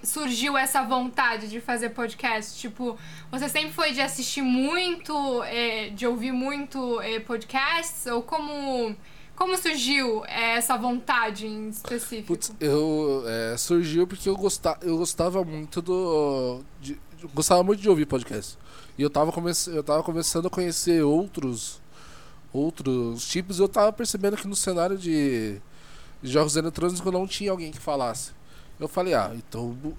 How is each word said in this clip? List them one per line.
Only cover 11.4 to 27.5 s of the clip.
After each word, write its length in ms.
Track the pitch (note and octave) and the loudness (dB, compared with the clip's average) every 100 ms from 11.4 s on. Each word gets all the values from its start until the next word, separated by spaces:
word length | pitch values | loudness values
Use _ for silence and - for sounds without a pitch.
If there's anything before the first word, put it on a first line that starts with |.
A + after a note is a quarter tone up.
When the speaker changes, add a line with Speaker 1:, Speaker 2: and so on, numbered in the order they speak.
| G#3+ | -6
Speaker 1:
em 220 | G#3+ G#3+ | -6 -8
específico? 580 | G#3+ - A#3+ A#3 A3 G#3 | -8 -6 -4 -4 -6 -2
Speaker 2:
Putz, 240 | E3+ - G#3+ | -2 -2 -2
eu, 640 | D3+ D3+ D#3+ D3+ D3+ C3+ A#2 | 2 4 4 2 2 2 0
é, 300 | A2+ A2+ A#2 | -2 0 -2
surgiu 500 | - F3 E3+ E3 F3+ | 2 4 4 4 2
porque 220 | F#3+ G3 | 0 -2
eu 80 | F#3+ | 2
gosta-, 420 | G3 - E3+ G#3 | 2 2 0 0
eu 140 | F3+ E3 | 0 0
gostava 440 | E3+ - E3+ F#3+ | 0 2 2 2
muito 380 | F3 D#3 D3+ F3+ | -2 -4 -8 -6
do, 800 | E3+ F#3 F3+ D#3 D3 C3+ B2+ B2+ C3 - | 0 0 2 4 4 2 0 -2 -8 -12
de, 160 | C3+ C#3+ - - | -10 -10 -12 -16
eu 80 | E3 | -8
gostava 300 | C#3 D#3 F#3 | 0 6 6
muito 160 | F#3 G#3 | 6 4
de 60 | G3+ | 6
ouvir 180 | E3 D3 | 6 6
podcast. 500 | C3+ A#2 G#2+ - - - - - - | 0 0 -6 -6 -12 -16 -16 -10 0
E 60 | |
eu 80 | C#3+ | 2
tava 220 | D3 D#3 | 4 2
come-, 180 | E3+ E3+ E3 F3+ | 2 0 0 -2
eu 140 | D#3+ | -2
tava 220 | D3 D3+ | 2 2
começando 420 | D#3 E3 D#3+ E3 F3+ | 2 0 0 0 0
a 40 | |
conhecer 520 | F#3 F3 D#3+ F3 E3+ | 0 0 0 4 6
outros, 800 | D3 D#3 G3 - C3+ A#2 - - - - - - - - - | 6 4 2 -2 -4 -2 -6 -10 -16 -18 -18 -16 -16 -18 -6
outros 760 | C3 D#3 - C3 B2+ A#2 A#2 - | 0 0 0 0 0 0 -2 -2
tipos, 300 | F3+ F#3 F3+ | -2 -2 2
e 40 | |
eu 60 | F#3+ | 2
tava 240 | - G#3 | 6 4
percebendo 440 | G#3+ A#3 G3+ G3+ G#3 | 4 -2 0 0 0
que 120 | G3 | -2
no 80 | G3+ | -2
cenário 400 | - F3+ F3 G3 | 0 2 2 0
de, 640 | F3 D#3 C#3 A#2+ A2 G2+ - - - - - - | 0 2 4 2 0 -4 -10 -18 -16 -16 -16 -12
de 80 | C3 | 0
jogos 240 | D3 D3+ D3+ | 4 4 2
eletrônicos 480 | D#3+ D#3+ F3 F3+ | 0 0 0 0
eu 80 | F#3 | 0
não 140 | F3+ F#3+ | 0 0
tinha 240 | - G3+ | -2 -2